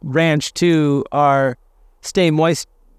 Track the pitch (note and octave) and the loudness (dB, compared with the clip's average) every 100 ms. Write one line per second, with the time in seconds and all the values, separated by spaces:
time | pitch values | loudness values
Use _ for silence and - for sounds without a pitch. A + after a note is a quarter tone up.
0 | D3 C#3+ E3 D3 - - F3 D#3+ D3 C#3 | -4 0 0 0 -4 -2 0 2 2 0
1 | - C#3+ C#3+ C#3 C3+ A#2+ _ _ _ _ | -2 0 2 2 0 -4 _ _ _ _
2 | - G3 E3+ D#3 E3 D#3+ - _ _ | -8 0 0 2 0 -2 -8 _ _